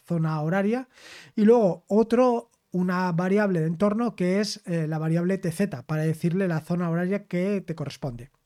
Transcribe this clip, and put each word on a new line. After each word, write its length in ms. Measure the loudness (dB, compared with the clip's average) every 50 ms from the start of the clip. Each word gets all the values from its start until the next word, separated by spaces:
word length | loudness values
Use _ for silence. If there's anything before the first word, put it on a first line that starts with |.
| _
zona 320 | -4 -2 -2 -2 -2 -2 -2
horaria. 440 | -2 -2 0 0 0 0 0 -2 -4 -8 _ -20 -20 -20 -20 -20 -20 -8 0
Y 100 | 4 6
luego 400 | 6 6 6 6 4 2 -2 _
otro, 640 | 0 2 2 2 4 4 4 4 4 2 0 -4 _ _ _ _ _ -4
una 380 | -2 0 0 0 0 0 0
variable 480 | 0 0 0 2 2 2 2 2 0 0
de 60 | 0
entorno 500 | 0 0 0 0 0 0 0 -2 -2 -2
que 240 | -2 0 0 0 0
es, 220 | 0 -2 -6 -10 -8
eh, 220 | -4 -4 -2 -2 -2
la 80 | -4
variable 400 | -2 -2 0 0 0 0 0 -2
T 160 | -2 -2 -4
Z 300 | -2 -2 -2 -4 -4 -8
para 220 | -6 -4 -4 -2 0
decirle 440 | -2 -2 0 -2 -2 0 0 0 0
la 120 | -2 -2
zona 280 | -4 -4 -2 -2 -2 0
horaria 380 | -2 -2 -2 -2 -2 -4 -4
que 340 | -4 -4 -2 -2 -2 -2 -4
te 140 | -4 -6 -8
corresponde. 560 | -8 -8 -10 -8 -8 -8 -8 -8 -10 -14 -18 _ _ _